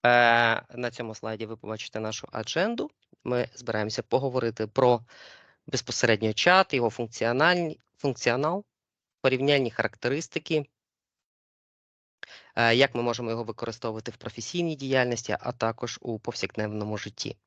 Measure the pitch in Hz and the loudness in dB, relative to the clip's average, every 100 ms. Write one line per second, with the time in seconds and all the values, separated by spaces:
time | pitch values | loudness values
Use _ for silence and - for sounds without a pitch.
0 | 123 120 120 117 117 113 - 123 123 120 | 6 6 6 6 4 2 -4 -8 -8 -6
1 | 113 107 113 110 107 110 101 110 - 110 | -10 -8 -8 -8 -10 -10 -10 -10 -8 -6
2 | 110 110 - 120 110 160 202 233 302 _ | -6 -8 -8 -8 -4 -2 -2 -2 -8 _
3 | _ _ - 123 123 - 120 110 104 110 | _ _ -4 -2 -2 -8 -6 -2 -2 -4
4 | - 127 135 127 117 110 107 - 127 120 | -2 0 0 -2 -2 -4 -4 4 4 4
5 | 117 - - - _ _ - 123 - - | 0 -20 -20 -20 _ _ -8 -8 -6 0
6 | 113 107 107 107 - 185 190 135 117 - | 2 4 2 2 6 6 4 0 0 -2
7 | 117 - 117 123 160 180 165 156 _ _ | -8 -2 0 4 4 2 -2 -6 _ _
8 | 139 127 - 120 151 190 - _ _ _ | -4 0 0 0 0 -2 -8 _ _ _
9 | _ _ 131 127 139 143 123 - - - | _ _ 2 2 4 4 2 0 -4 -2
10 | 123 143 165 - - 156 143 _ _ _ | -4 -4 -4 -8 -2 -2 -2 _ _ _
11 | _ _ _ _ _ _ _ _ _ _ | _ _ _ _ _ _ _ _ _ _
12 | _ _ - - - - 117 117 135 120 | _ _ -20 -20 -10 0 4 6 4 2
13 | 120 117 117 113 110 110 117 113 117 110 | -2 -2 -4 -4 -6 -8 -8 -6 -8 -8
14 | 113 - 117 - - 175 170 147 135 131 | -10 -12 -12 -10 -8 -4 -4 -4 0 0
15 | 123 117 - 107 123 120 113 117 120 - | 2 -2 -4 -6 -6 -2 -4 -2 -8 -8
16 | - 110 - - 107 - 107 107 104 107 | -8 -6 -8 -6 -6 -4 -4 -4 -6 -6
17 | 104 - - - | -10 -10 -12 -12